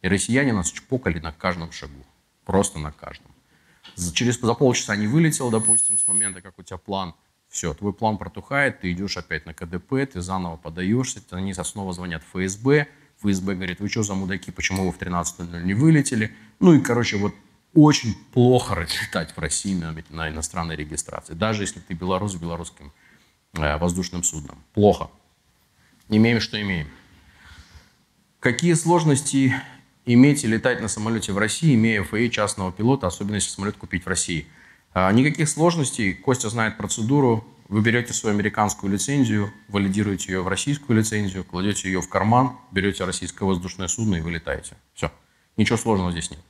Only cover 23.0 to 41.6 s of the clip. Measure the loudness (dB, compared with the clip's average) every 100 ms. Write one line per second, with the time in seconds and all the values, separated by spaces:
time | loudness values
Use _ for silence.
23 | _ _ _ _ _ -4 -2 0 0 -2
24 | -4 -4 -4 -6 -12 -18 _ 4 4 4
25 | -2 _ _ _ _ _ _ _ _ _
26 | _ 4 4 4 -2 -6 -4 -4 -6 -12
27 | _ _ _ _ -20 -20 -20 -20 _ _
28 | _ _ _ _ -2 2 2 2 4 4
29 | 4 2 2 2 2 0 -6 -20 _ _
30 | 4 8 8 6 0 0 0 -2 -4 -4
31 | -4 -4 -2 -2 0 2 4 6 4 2
32 | -2 0 -2 0 -2 -2 -6 -2 0 2
33 | 0 -4 -4 -4 -4 -4 -6 -6 -8 -8
34 | -4 -4 -2 -4 -6 -20 -20 _ _ 0
35 | 4 4 4 2 -2 2 2 2 -2 -2
36 | -2 -2 -2 -2 -2 -2 -2 -2 -8 -4
37 | 2 4 4 2 -2 -20 _ 2 4 2
38 | 0 -4 0 0 0 0 0 0 -4 -2
39 | 0 2 2 2 -2 -8 -6 -2 0 0
40 | 0 -2 -4 -4 -2 -4 -2 -4 2 2
41 | 2 -2 -4 -6 -8 -4